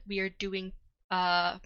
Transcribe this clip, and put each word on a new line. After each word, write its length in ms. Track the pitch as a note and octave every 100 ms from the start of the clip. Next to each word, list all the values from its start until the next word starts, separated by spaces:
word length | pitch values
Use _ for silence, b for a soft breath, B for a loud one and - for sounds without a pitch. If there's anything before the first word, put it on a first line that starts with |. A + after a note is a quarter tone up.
| G3+
We 120 | G3
are 100 | F#3+
doing, 440 | F#3 G3 F#3+ F#3+ - - _ _
uh, 480 | F#3 F3+ F3 F3 F#3+